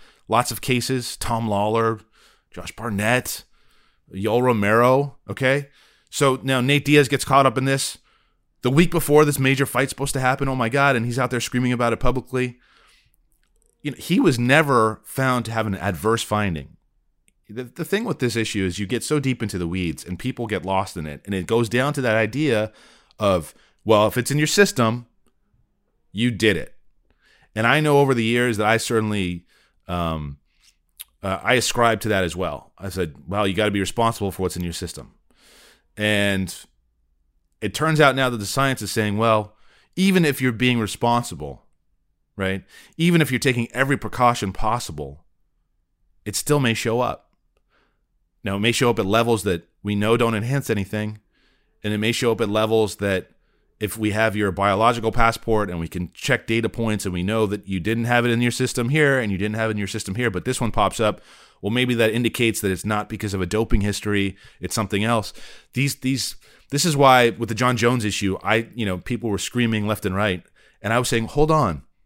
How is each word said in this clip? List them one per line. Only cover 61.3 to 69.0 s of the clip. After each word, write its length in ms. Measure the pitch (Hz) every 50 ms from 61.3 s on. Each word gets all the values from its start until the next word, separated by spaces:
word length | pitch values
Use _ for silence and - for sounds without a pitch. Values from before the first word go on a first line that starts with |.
| - - - _ _ _ -
well, 80 | 104
maybe 240 | 110 123 127 123 123
that 160 | 113 113 110
indicates 500 | 110 117 123 117 - - 120 113 110 -
that 100 | - 101
it's 140 | 95 87 -
not 240 | 104 107 104 104 -
because 240 | 110 104 - 104 95
of 80 | 95
a 60 | 92
doping 340 | 85 95 107 113 113 - 107
history, 560 | 98 104 101 - - 107 104 101 98 98 92 - - - - _
it's 140 | - 87 -
something 280 | - 107 95 - 98 104
else. 300 | 113 120 113 101 - - - - - - - - _ -
These, 240 | 123 135 139 139 -
these, 360 | - 131 135 127 - - - - - - - _ _ _
this 160 | - 143 160
is 100 | 180 151
why 360 | 139 143 135 131 127 120 117
with 180 | 104 - 117 104
the 60 | 113
John 240 | 101 123 123 123 113
Jones 260 | 110 120 127 123 104
issue, 320 | 107 98 - 104 98 95 - -
I, 260 | 92 107 113 113 - -
you 100 | 120 113
know, 140 | 101 92
people 320 | 90